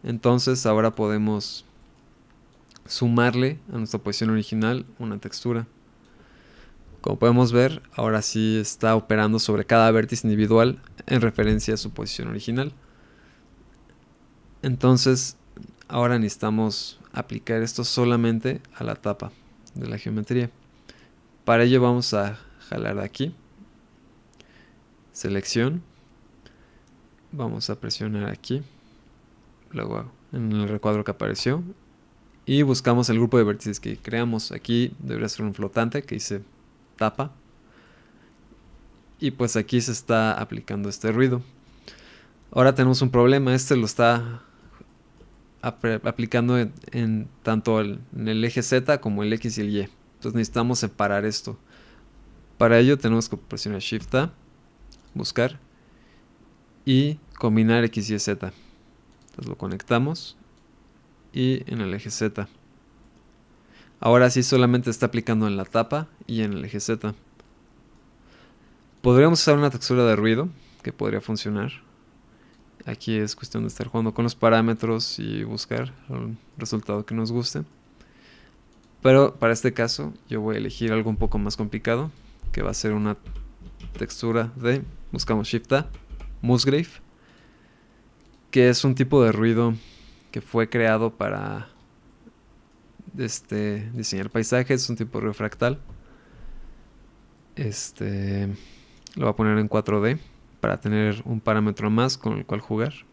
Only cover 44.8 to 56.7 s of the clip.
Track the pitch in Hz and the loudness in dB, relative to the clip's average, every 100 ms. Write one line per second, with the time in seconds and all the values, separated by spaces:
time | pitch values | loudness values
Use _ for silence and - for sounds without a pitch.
44.8 | - _ _ _ - - _ _ 120 - | -20 _ _ _ -20 -20 _ _ -10 -4
45.8 | 117 110 - 113 117 123 120 123 113 - | -2 -2 -2 -4 -2 0 2 2 0 -6
46.8 | - 120 113 110 120 - - 110 113 110 | -10 -4 -2 -2 -4 -8 -2 0 2 0
47.8 | 104 101 123 - 110 110 117 127 113 131 | 0 -6 -12 -8 -4 -2 0 -2 0 0
48.8 | 131 147 113 101 104 113 117 110 104 104 | 2 0 0 -2 -2 -2 -4 -4 -2 -2
49.8 | 95 _ _ _ - 117 110 120 117 123 | -4 _ _ _ -4 -2 -2 -2 0 0
50.8 | 110 - 101 101 107 104 - - _ - | -4 -2 -2 0 -2 -6 -10 -14 _ -20
51.8 | - - - - - - - - 117 117 | -20 -20 -20 -20 -20 -20 -20 2 6 8
52.8 | 127 139 117 113 110 104 - 104 104 101 | 6 4 2 0 -2 -10 -10 -10 -6 -6
53.8 | - 110 - 127 160 - - _ _ _ | -6 -8 -2 -2 -2 -6 -20 _ _ _
54.8 | - - _ - - - 123 - - _ | -20 -20 _ -10 -6 -2 -2 -2 -20 _
55.8 | _ _ _ _ _ _ - _ _ | _ _ _ _ _ _ -20 _ _